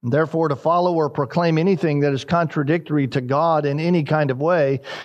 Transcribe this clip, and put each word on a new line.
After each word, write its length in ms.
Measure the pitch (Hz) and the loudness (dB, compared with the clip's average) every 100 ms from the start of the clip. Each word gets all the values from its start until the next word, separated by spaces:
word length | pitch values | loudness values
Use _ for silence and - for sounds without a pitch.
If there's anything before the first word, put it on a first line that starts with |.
And 100 | 120 | 0
therefore, 360 | 143 160 160 160 | 0 0 0 -2
to 80 | 135 | 0
follow 380 | 156 170 180 | 0 2 2
or 140 | 170 147 | 0 -2
proclaim 460 | 151 139 - 170 160 | -2 -2 0 2 2
anything 420 | 170 180 165 143 | 2 2 0 0
that 120 | 147 | 0
is 120 | 139 | -2
contradictory 800 | - 170 165 - 139 165 - 151 135 | 0 0 0 -2 0 -2 0 -2 0
to 120 | 139 | -2
God 460 | 123 139 165 160 147 | -2 0 2 2 0
in 120 | 143 | -2
any 240 | 165 180 | 0 0
kind 280 | 147 151 147 | 2 0 0
of 100 | 127 | 0
way 400 | 151 180 139 135 - - | 0 2 2 0 -6 -14